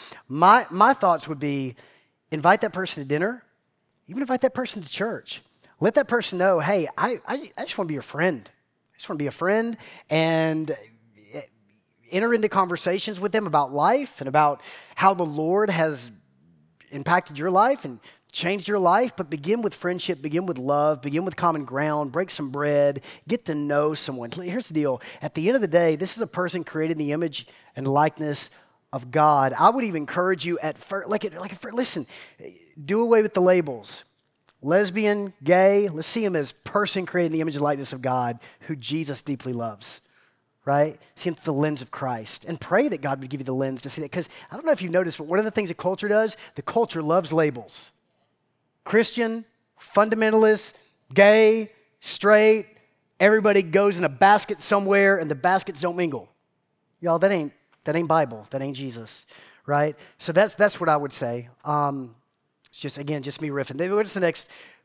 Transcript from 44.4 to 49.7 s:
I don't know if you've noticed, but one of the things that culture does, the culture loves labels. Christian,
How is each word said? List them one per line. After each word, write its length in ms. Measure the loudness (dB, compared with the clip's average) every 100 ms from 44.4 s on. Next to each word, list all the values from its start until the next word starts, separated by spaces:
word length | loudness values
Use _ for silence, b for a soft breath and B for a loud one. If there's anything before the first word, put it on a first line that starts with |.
| B
I 40 | -6
don't 120 | -2
know 40 |
if 120 | -2
you've 80 | 0
noticed, 260 | 0 0 -4
but 80 | -2
one 140 | 0
of 60 | 0
the 60 |
things 180 | -2 -4
that 80 | -4
culture 300 | -4 -4 0
does, 300 | 2 0 -4 B
the 80 | -12
culture 400 | -4 -2 0 -2
loves 320 | 0 0 2
labels. 560 | 2 0 -2 -12 -18 -20 _ _ _ _ _ _ _ _ _ -2
Christian, 600 | 0 2 0 -4 -4 -10 _ _